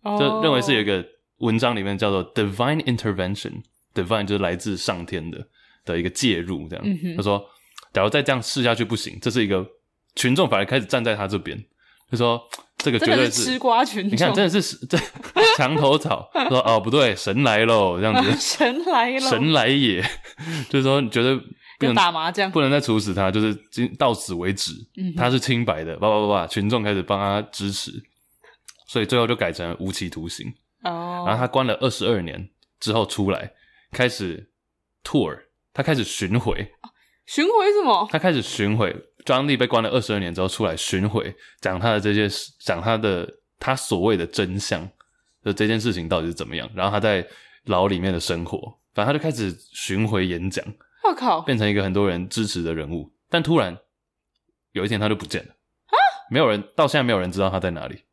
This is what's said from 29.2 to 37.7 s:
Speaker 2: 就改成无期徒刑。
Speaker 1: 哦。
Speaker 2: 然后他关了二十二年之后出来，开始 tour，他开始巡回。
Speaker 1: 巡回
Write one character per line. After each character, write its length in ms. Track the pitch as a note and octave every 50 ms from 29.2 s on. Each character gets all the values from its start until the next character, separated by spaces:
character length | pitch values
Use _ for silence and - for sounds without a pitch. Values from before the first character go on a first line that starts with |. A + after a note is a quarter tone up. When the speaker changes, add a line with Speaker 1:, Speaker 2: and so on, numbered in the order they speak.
| A#2
Speaker 2:
就 80 | A2 A#2+
改 160 | - G2+ E2+
成 240 | E2 - F2 E2+ E2 -
无 120 | F2 F#2+
期 180 | F#2 - F#2 F2
徒 180 | - D#2+ D#2+
刑。 240 | E2+ - - G2+ - B2 _ _ _ _ _ -
Speaker 1:
哦。 400 | F3+ E3+ E3 E3+ F3 F3 F3 F3
Speaker 2:
然 80 | F3 -
后 40 | A#2
他 80 | B2+
关 200 | B2 - C3 C3
了 80 | A#2+ G#2
二 120 | - C3
十 200 | B2+ - - G2
二 140 | G#2 A#2 G2
年 280 | F2 D#2+ - - F#2+ - _ _ _ _ _ _
之 120 | - A2
后 140 | G#2+ A2+ G#2
出 240 | - - - G2+ F#2+
来， 220 | F#2+ - - G#2+ _ _ _ _ _ _ _ _
开 180 | - - B2+ B2
始 400 | - - G2+ F2+ D#2+ - G#2 _ _ _ _ _ _ _ _ _ _ _ _
tour， 340 | - - D3 G2+ D#2 C2+ - _ _ _ _ _ _ _
他 100 | - C3+
开 100 | - D#3
始 100 | C3 G#2+
巡 360 | - - - G2+ F2+ G#2 B2
回。 320 | C3 A2+ - - G2+ - _ _ - - _ _ _ _ _ _ _
Speaker 1:
巡 180 | - - D4 D#4
回 60 | F#4+ A#4 A4 F#4+ G4+